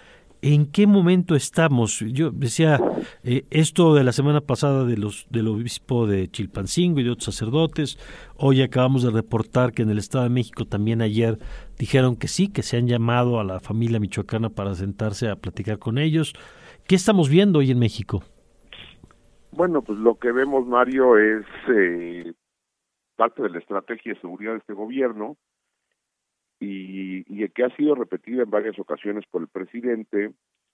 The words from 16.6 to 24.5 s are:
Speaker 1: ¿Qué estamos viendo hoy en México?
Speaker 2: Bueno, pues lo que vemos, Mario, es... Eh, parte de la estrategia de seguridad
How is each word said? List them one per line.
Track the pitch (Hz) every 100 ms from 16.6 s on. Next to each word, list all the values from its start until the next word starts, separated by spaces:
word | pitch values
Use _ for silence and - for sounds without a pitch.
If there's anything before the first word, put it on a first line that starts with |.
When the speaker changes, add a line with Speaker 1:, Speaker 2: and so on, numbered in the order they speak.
| - - _
Speaker 1:
¿Qué | 185
estamos | 202 202 147
viendo | 156 202 165
hoy | 135
en | 123
México? | 117 - 101 95 - _ _ _ _ - - - - _ _ _ _
Speaker 2:
Bueno, | 147 180 156
pues | 113 104
lo | 110 110
que | 123
vemos, | 120 135 135 123
Mario, | 123 127 131 127 110
es... | 107 110 101 - -
Eh, | 107 92 87 87 87 85 82 _ _ _ _ _ _ _ _
parte | 117 -
de | 113
la | 87
estrategia | - 98 - - -
de | 98
seguridad | 87 92 104